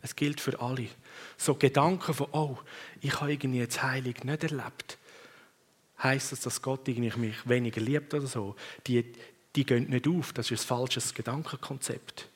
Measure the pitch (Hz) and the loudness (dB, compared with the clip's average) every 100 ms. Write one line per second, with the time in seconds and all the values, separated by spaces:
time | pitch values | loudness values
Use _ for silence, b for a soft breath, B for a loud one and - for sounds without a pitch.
0 | - - 147 147 - 127 120 131 113 - | -10 -2 0 0 -4 -2 -2 -2 -6 -10
1 | B B B B - 139 139 143 151 185 | B B B B 2 6 6 8 6 4
2 | - 147 143 156 151 127 - B B B | 0 -2 0 0 0 -2 -10 B B B
3 | 143 - 147 147 135 127 120 - 135 131 | -2 0 2 0 2 0 0 0 0 0
4 | 127 120 123 151 160 143 117 - - - | -2 -4 -2 0 0 -2 -6 -12 -16 -16
5 | B B B B B B _ _ _ - | B B B B B B _ _ _ 0
6 | 131 135 - 131 - - - 135 - 120 | 2 2 0 -4 -4 -4 -2 -2 -2 0
7 | 117 120 117 107 123 123 120 113 110 143 | 0 0 -2 -2 2 2 4 0 2 0
8 | 147 151 139 123 101 101 B B - 123 | 0 -4 -2 -4 -6 -8 B B 2 2
9 | 120 - B - _ - 135 123 - 127 | 2 -6 B -20 _ 0 4 4 4 2
10 | 147 175 143 - 110 110 - 123 127 - | 4 2 0 -4 -2 -2 -2 0 0 -2
11 | - - - 135 160 139 - 135 - 135 | -2 -4 -4 -4 -4 -8 -8 -6 -6 -6
12 | - - - | -8 -16 -16